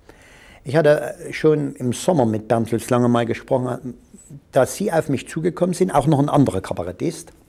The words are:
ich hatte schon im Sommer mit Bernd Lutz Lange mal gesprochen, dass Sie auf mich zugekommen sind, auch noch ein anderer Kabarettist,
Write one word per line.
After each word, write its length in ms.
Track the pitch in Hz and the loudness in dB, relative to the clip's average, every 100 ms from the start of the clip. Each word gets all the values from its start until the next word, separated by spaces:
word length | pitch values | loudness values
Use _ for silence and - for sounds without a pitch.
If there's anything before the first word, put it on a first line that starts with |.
| _ - - - - - | _ -20 -20 -20 -20 -18
ich 140 | - 147 | -2 2
hatte 380 | 151 147 131 - 147 | 4 4 0 -10 -12
schon 440 | - 156 151 139 - | 0 2 2 0 -6
im 180 | 127 | -6
Sommer 320 | 117 - 143 117 | -4 0 2 2
mit 200 | 107 - | 0 0
Bernd 240 | 117 113 | 0 0
Lutz 200 | 113 - | -2 0
Lange 180 | 123 120 | 2 2
mal 160 | 120 | 2
gesprochen, 720 | 117 - - 131 127 123 127 - _ - - 143 _ | 0 -4 -2 -2 -2 -8 -10 -16 _ -20 -20 -20 _
dass 240 | 139 123 - | 0 0 0
Sie 160 | 202 | -2
auf 160 | 160 151 | -2 0
mich 180 | 131 - | -4 -4
zugekommen 460 | 165 170 - 180 | -6 -4 -2 -2
sind, 180 | 175 185 | 0 0
auch 160 | 147 131 | 2 2
noch 120 | 160 | 2
ein 100 | 143 | 4
anderer 320 | 147 120 95 | 4 2 0
Kabarettist, 720 | - 92 90 90 147 - - - | -6 -8 -8 -6 -6 -8 -14 -20